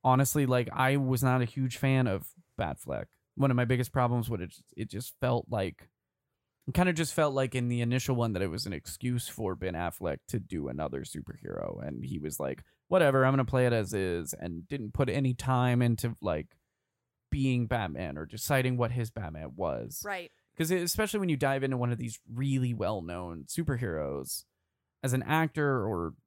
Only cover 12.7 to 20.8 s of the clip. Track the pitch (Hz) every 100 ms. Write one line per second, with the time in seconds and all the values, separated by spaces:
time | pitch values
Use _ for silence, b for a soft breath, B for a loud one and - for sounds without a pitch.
12.7 | _ _ 185 151 135 131 135 123 131 127
13.7 | 117 101 104 92 85 73 - 87 82 85
14.7 | 143 107 - 131 - 135 123 131 127 123
15.7 | 123 123 113 117 117 98 78 78 _ _
16.7 | _ _ _ _ _ _ 143 135 123 113
17.7 | 117 95 69 87 71 80 107 - 139 127
18.7 | 123 120 123 113 - 90 78 76 76 87
19.7 | 64 58 147 208 190 175 _ _ - 160
20.7 | 180